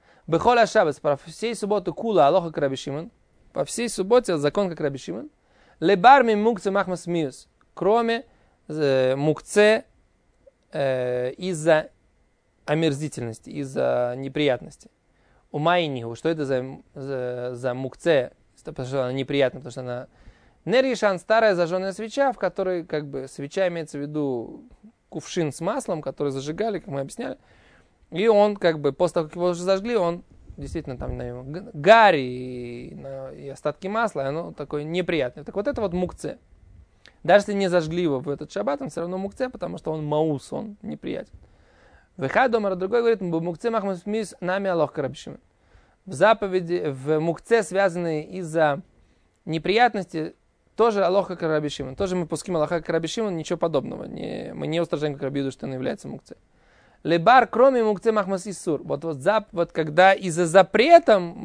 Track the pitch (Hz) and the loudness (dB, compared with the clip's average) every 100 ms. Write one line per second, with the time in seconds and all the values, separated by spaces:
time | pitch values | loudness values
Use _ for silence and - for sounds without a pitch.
0 | _ _ - 160 226 240 214 214 165 139 | _ _ -4 0 4 4 4 4 2 2
1 | 147 139 - - 226 226 202 208 185 - | -2 -2 -4 -8 -6 -4 -2 -2 -2 -6
2 | 226 190 143 180 170 156 143 131 - 143 | 0 4 6 4 0 -2 -2 -2 -8 -10
3 | 185 _ _ _ _ - 151 - 233 - | -12 _ _ _ _ -6 -4 -4 -6 -4
4 | 185 247 226 165 143 196 196 160 151 135 | 2 2 4 0 0 0 -2 -2 -6 -6
5 | - 220 302 _ _ _ _ - 165 196 | -10 -10 -12 _ _ _ _ -2 2 8
6 | 226 277 233 208 214 208 196 196 180 175 | 10 10 8 4 2 0 0 -2 -2 -4
7 | 170 175 143 - - _ _ - 175 226 | -4 -2 -2 -6 -20 _ _ -2 2 2
8 | 233 233 - _ _ _ - 156 143 135 | 2 -2 -6 _ _ _ -10 -2 2 4
9 | 127 135 151 147 - 208 208 220 - _ | 2 2 0 0 0 4 6 4 -2 _
10 | _ _ _ _ _ _ _ 156 135 131 | _ _ _ _ _ _ _ -2 0 0
11 | 123 123 127 - 185 160 156 156 - _ | -2 -2 -4 -6 -6 -2 4 4 2 _
12 | _ _ _ _ _ _ - 156 165 139 | _ _ _ _ _ _ -2 0 0 -2
13 | 151 - 117 113 - 151 139 135 127 123 | -6 -8 -10 -10 -12 -10 -6 -2 0 0
14 | 123 127 135 143 147 123 - - - _ | -2 -4 -6 0 0 0 -4 -20 -20 _
15 | _ _ _ _ _ 147 160 180 160 131 | _ _ _ _ _ -2 2 2 0 -4
16 | 117 117 156 160 135 131 131 143 _ 147 | -8 -4 -4 -2 -2 -2 -4 -12 _ -14
17 | 135 135 123 123 123 123 127 123 131 - | -8 -6 -6 -6 -8 -6 -4 -4 -6 -4
18 | 170 147 120 _ _ _ - 147 123 139 | 2 2 2 _ _ _ -14 -10 -6 -4
19 | 127 131 131 143 127 131 123 131 127 123 | -2 -4 -2 2 0 -2 -14 -12 -10 -10
20 | - _ - - _ _ 156 233 262 233 | -12 _ -20 -20 _ _ 0 2 2 2
21 | 208 180 - 220 226 175 165 185 190 185 | 0 0 0 4 4 4 0 -2 -4 -8
22 | 220 277 277 220 185 185 185 180 165 151 | -6 -2 0 0 -4 -2 -4 -4 -4 -6
23 | 147 135 135 - 143 190 185 170 160 143 | -6 -10 -12 -10 -6 -2 -2 -2 -8 -8
24 | 143 151 143 127 - - - - 214 _ | -6 -2 -2 -2 -6 -14 -20 -20 -20 _
25 | _ - - 180 156 - 170 262 - 165 | _ -14 -8 -4 -4 -4 -4 -4 -4 -6
26 | 143 - 143 135 143 170 226 190 - 139 | -6 -4 -4 -4 -6 -4 -4 -6 -6 -8
27 | 135 - 262 262 _ _ _ _ _ _ | -8 -10 -12 -12 _ _ _ _ _ _
28 | - 160 226 208 208 202 175 156 139 139 | -10 0 4 6 4 4 0 2 0 2
29 | 175 175 156 175 180 170 180 196 220 233 | 0 0 -4 -2 -2 0 0 0 0 0
30 | 175 175 - - - - 139 165 151 127 | 0 -4 -10 -20 -20 -14 -10 -8 -8 -8
31 | 127 127 123 123 131 160 220 156 165 226 | -8 -8 -8 -10 -10 -12 -12 2 8 10
32 | 214 156 127 123 127 123 120 120 127 143 | 8 4 0 -6 -8 -10 -10 -10 -14 -14
33 | 135 135 135 147 143 131 151 - 185 220 | -12 -12 -14 -14 -14 -8 -6 -6 -4 -2
34 | 226 147 135 151 170 156 143 147 151 175 | -2 -2 -4 -4 -8 -10 -8 -8 -4 -4
35 | 175 165 123 - 143 190 220 269 202 180 | -2 0 -2 -6 -10 -6 -4 -2 -2 -2
36 | 180 - 151 - _ _ - - - _ | -4 -6 -10 -10 _ _ -20 -20 -20 _
37 | - _ 156 202 202 202 190 175 156 175 | -20 _ 6 6 6 0 2 2 0 -2
38 | 170 135 131 139 151 196 220 285 269 160 | 0 -2 -4 -8 -8 -6 -4 -4 -6 -8
39 | 170 185 196 - 254 208 170 165 - 156 | -6 -6 -6 -6 -8 -6 -10 -8 -6 -6
40 | 151 151 160 139 - 147 220 202 196 - | -2 0 2 0 -6 -10 -10 -12 -12 -10
41 | - - - - - _ _ _ _ _ | -8 -10 -10 -20 -20 _ _ _ _ _
42 | _ - 135 208 254 226 202 185 190 240 | _ -8 -2 2 2 2 0 -2 -2 0
43 | 233 226 180 165 170 165 233 226 196 180 | 2 0 0 -2 -4 -4 -2 -2 -2 -6
44 | 208 214 202 - 180 190 196 170 147 - | -4 -6 -6 -8 -4 -2 0 0 -2 -2
45 | 131 139 - - _ _ _ _ _ _ | -8 -8 -16 -18 _ _ _ _ _ _
46 | - 135 202 226 196 185 165 175 160 135 | -10 2 4 4 0 -2 -2 -4 -4 -4
47 | 139 156 165 156 - 226 190 185 196 170 | -2 0 0 -2 2 2 2 2 0 0
48 | 170 156 - 185 170 160 151 143 - _ | -4 -4 -6 -10 -4 2 2 0 -6 _
49 | _ _ _ _ - 160 175 208 240 220 | _ _ _ _ -6 -4 0 4 4 2
50 | 180 160 160 - _ _ _ - 233 202 | -6 -6 -6 -10 _ _ _ 2 2 4
51 | 180 196 185 175 165 156 147 - 151 135 | 2 2 0 -2 -2 0 -2 -6 -8 -4
52 | 190 180 160 156 - 170 151 170 160 165 | -2 -2 -4 -6 -2 -2 0 -2 -2 -2
53 | 165 - 214 170 156 170 170 147 - - | -2 -4 -4 -4 -4 -2 0 -2 -4 -8
54 | - - - - - - 147 165 165 156 | -12 -10 -8 -8 -10 -8 -4 -2 -2 -2
55 | 151 139 139 139 135 - 139 131 127 208 | -4 -4 -4 -4 -4 -6 -8 -6 -6 -6
56 | 139 139 - - _ _ _ _ _ _ | -10 -14 -16 -20 _ _ _ _ _ _
57 | - 170 170 254 233 214 269 254 214 202 | -2 2 6 6 6 4 4 4 0 0
58 | 226 214 190 190 208 180 - 143 151 143 | 0 0 0 -4 -6 -8 -4 -4 -4 -6
59 | 165 143 151 220 208 170 170 - 160 147 | -6 -4 0 0 0 -4 -4 -2 0 6
60 | 190 202 190 160 175 185 180 214 277 339 | 6 6 0 0 4 6 6 6 8 8
61 | - 202 170 - | 8 4 2 -8